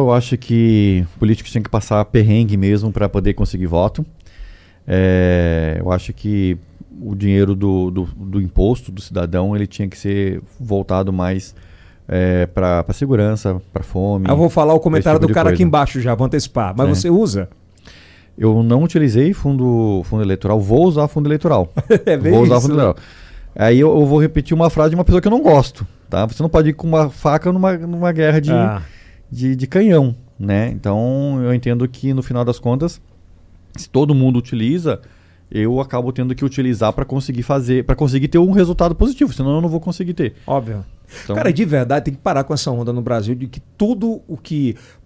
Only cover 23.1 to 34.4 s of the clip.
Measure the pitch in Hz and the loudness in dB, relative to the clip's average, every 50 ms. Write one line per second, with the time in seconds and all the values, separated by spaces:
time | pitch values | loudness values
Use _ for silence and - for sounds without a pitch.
23.1 | - - - - - - - - - - 107 113 120 131 147 156 156 156 147 139 | -20 -20 -20 -20 -20 -20 -20 -12 -4 0 2 4 6 6 6 4 4 4 4 4
24.1 | 147 151 156 156 - 156 - - 165 156 165 160 - 160 151 156 160 180 175 - | 4 4 2 2 0 -2 -2 0 0 2 2 2 2 2 2 2 2 2 2 4
25.1 | 175 180 - 208 226 262 302 285 151 139 127 - - - - - - - - - | 4 4 4 2 2 2 4 6 6 4 4 2 -4 -12 -14 -14 -16 -20 -10 -6
26.1 | 85 90 107 113 - - 156 160 165 160 156 156 151 - - 165 160 156 151 139 | -4 -2 -2 -2 -2 -4 -2 0 2 2 2 2 0 -2 -2 0 0 0 0 0
27.1 | - - - 151 143 156 - 180 180 185 185 190 185 165 170 175 170 170 175 175 | -2 -4 -2 0 0 0 0 0 0 0 0 0 -2 -2 -6 -8 -6 -2 -2 -2
28.1 | 165 160 156 156 151 156 143 151 165 170 - - 104 95 76 - - - - - | 0 2 2 2 2 2 2 2 2 2 2 0 -2 -4 -8 -12 -18 -20 -20 -20
29.1 | - - - - 120 120 127 131 131 127 131 131 - 190 220 214 170 151 139 123 | -20 -20 -18 -14 -8 -4 -2 -2 -2 -2 -4 -2 2 2 4 6 6 4 4 2
30.1 | 120 - - - - - 101 101 98 101 110 123 - 98 - 104 101 107 117 127 | -2 -6 -12 -18 -12 -6 -2 0 0 0 0 -2 -4 -4 -2 -2 0 0 0 -2
31.1 | 135 139 139 143 139 131 123 120 123 123 123 120 120 120 127 127 123 - 135 135 | -2 -2 -2 -2 -2 -2 -2 0 0 0 0 -2 -2 -2 -2 -4 -4 -4 -4 -2
32.1 | 135 131 127 - 123 120 120 120 120 - - 120 123 139 165 170 - - - _ | -2 -2 -4 -4 -4 -2 -2 -2 -2 -2 -2 -2 -2 -2 -2 -4 -6 -10 -20 _
33.1 | - - - - - - - - - - - - - - - - - 131 151 147 | -20 -20 -20 -20 -20 -20 -20 -20 -20 -20 -20 -20 -18 -18 -8 -2 0 2 2 4
34.1 | 147 131 131 131 123 120 | 4 4 4 2 2 0